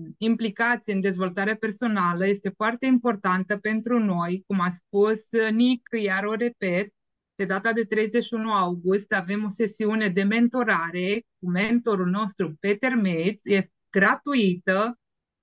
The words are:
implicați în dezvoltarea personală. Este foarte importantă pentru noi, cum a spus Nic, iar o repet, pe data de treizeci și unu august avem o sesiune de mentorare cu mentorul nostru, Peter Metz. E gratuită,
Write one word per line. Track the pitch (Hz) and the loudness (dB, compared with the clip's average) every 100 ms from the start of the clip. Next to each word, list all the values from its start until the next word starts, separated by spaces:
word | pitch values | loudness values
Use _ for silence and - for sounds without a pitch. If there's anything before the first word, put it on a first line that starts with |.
| 160 - | -10 -4
implicați | 220 226 226 202 233 240 - | 0 0 0 0 0 0 -2
în | 196 | -2
dezvoltarea | 196 185 185 185 202 220 | 0 0 -2 -2 -2 -2
personală. | 226 202 240 208 175 175 190 | -4 -4 -2 0 0 0 0
Este | 202 196 - | 0 -4 -2
foarte | 214 240 262 | -2 0 2
importantă | 254 240 208 190 185 185 208 | 2 2 -2 0 0 0 -4
pentru | 214 220 220 240 | -2 -4 0 0
noi, | 208 175 170 185 - | 2 0 -2 -4 -4
cum | 196 | -2
a | 180 | -2
spus | 175 _ 202 208 220 - 226 220 | -4 _ 0 2 0 -2 0 2
Nic, | 220 247 254 - 233 | 2 2 2 -2 -4
iar | 202 190 | 0 0
o | 208 | -2
repet, | 214 240 - 190 175 202 _ _ _ _ | -2 -2 -2 -2 -2 -2 _ _ _ _
pe | - | -6
data | 190 190 226 | -2 -2 0
de | 226 | -2
treizeci | 220 202 214 240 | 0 0 0 0
și | 233 | -2
unu | 226 220 | -4 -2
august | 208 180 180 175 202 196 | 0 0 -2 0 0 0
avem | 202 175 208 | -4 -2 -4
o | 214 | -4
sesiune | 196 220 - 208 220 214 | -2 -4 -2 -2 0 0
de | 180 | 2
mentorare | 196 226 240 254 226 180 165 180 185 214 - _ | 2 4 2 2 0 0 0 -2 -2 -2 -6 _
cu | 180 | -4
mentorul | 180 214 240 233 196 180 | 0 2 0 2 0 0
nostru, | 196 214 - 165 151 | -2 -2 -4 -6 -4
Peter | 202 208 262 | -2 0 0
Metz. | 247 190 165 175 220 | 2 2 0 0 -2
E | - 196 185 _ _ | 0 0 0 _ _
gratuită, | 196 196 269 285 269 196 180 190 190 226 247 _ _ _ _ | 2 2 2 0 2 2 0 0 0 0 -4 _ _ _ _